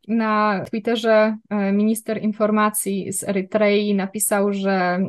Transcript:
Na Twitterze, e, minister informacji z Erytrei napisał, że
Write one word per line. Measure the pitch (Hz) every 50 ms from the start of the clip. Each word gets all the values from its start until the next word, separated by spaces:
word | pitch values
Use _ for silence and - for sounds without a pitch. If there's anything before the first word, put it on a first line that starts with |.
| _
Na | - 220 226 220 214 214 214 214 214 202 185 - -
Twitterze, | - 226 208 233 233 220 220 226 220 214 214 220 220 214 _ -
e, | 208 208 196 196
minister | 202 202 208 220 226 220 - - 220 202
informacji | - 214 202 - 214 208 214 214 208 214 214 - - 196 196 196 - - 190
z | - -
Erytrei | - 196 196 185 185 - 214 214 208 202 208 208 208 202
napisał, | 196 185 196 - 214 - - 214 202 202 202 202
że | 196 190 196 196 190 180 180 180 185 190